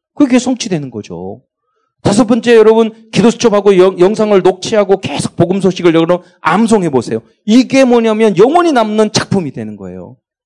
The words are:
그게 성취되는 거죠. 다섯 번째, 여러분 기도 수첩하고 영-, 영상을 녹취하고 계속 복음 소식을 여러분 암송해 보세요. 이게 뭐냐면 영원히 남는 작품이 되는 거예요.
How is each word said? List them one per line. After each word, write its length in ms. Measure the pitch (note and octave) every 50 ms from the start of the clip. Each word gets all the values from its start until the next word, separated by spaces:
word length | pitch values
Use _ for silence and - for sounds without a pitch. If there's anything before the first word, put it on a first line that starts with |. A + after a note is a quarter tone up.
| _ _ _
그게 240 | - D4 B3 B3 B3
성취되는 500 | A#3+ A#3+ C4 A#3 - G#3+ F3+ D#3 C#3+ B2+
거죠. 540 | A2+ G#2+ G2+ - F2+ E2 F#2 F#2+ G#2 B2+ _ _ _ _ _ _ _ _ _ _ _ _
다섯 240 | _ - G#3+ G3+ B3
번째, 300 | G3 G#3+ A#3 - A#3+ A#3+
여러분 540 | A3+ G#3+ A3 A3 A3 A3+ A3 A3 - _ _
기도 180 | - F3 F#3+ A#3+
수첩하고 480 | A3+ - - A#3 G3+ G3+ G3 G#3 G3
영-, 220 | F3+ F3+ F#3+ F#3 F3+
영상을 420 | F3 F#3+ A3 A3+ G#3+ G#3+ G#3 F#3+
녹취하고 580 | F3+ F#3 F#3 - - - - G#3 G3+ F#3 G3 F#3+
계속 340 | - - C#4+ - - - -
복음 260 | - B3+ F3 F#3+ G3
소식을 320 | F3 F#3+ F3+ - E3+ F3 D#3
여러분 320 | E3 E3 E3 F3+ F3+ - _ _ _
암송해 480 | - D#3 E3 G3 A#3 G3+ A3+ G#3 F3 D#3+
보세요. 320 | C3+ B2 A2 - A2+ A2+ - _ _ _ _
이게 380 | G#3+ G#3+ C4 B3 F#3 A#3+ C4+ C4+
뭐냐면 540 | A#3+ A#3+ A#3+ A3+ A3+ G#3+ G#3+ A3+ G#3+ F#3+
영원히 340 | D#3 G#3+ C4 D#4+ F4 F4 E4+
남는 400 | C#4+ A#3+ A3 G#3+ G#3+ G#3+ G#3+ G#3
작품이 400 | - - - - F3+ G3 E3 C3+
되는 240 | - B2 A2 G#2+ G#2+
거예요. 420 | G2+ F#2+ F2+ F2+ F#2 F2+ G2 B2+ _ _ _ _ _ _